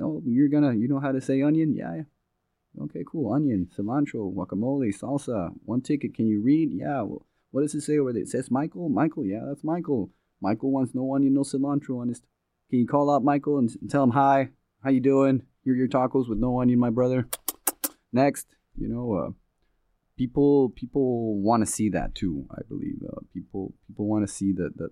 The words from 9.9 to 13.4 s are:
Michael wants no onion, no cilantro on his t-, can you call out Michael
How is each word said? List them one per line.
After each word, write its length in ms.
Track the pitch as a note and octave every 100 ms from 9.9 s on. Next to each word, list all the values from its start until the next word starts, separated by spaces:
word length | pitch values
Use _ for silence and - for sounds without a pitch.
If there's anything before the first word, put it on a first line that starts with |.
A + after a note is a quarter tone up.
| C3 F2+ _ _ _
Michael 280 | F#2+ A2+ C3+
wants 240 | C3+ C3
no 200 | B2+ C3
onion, 180 | C#3 C#3
no 80 | C#3
cilantro 600 | C3+ C#3 C#3 C#3+ C#3+ B2
on 60 | A#2+
his 120 | A#2
t-, 60 | _ _ _ _ _
can 80 | B2+
you 60 | A#2
call 240 | D3 C#3+
out 140 | C#3+
Michael 320 | C#3 C#3+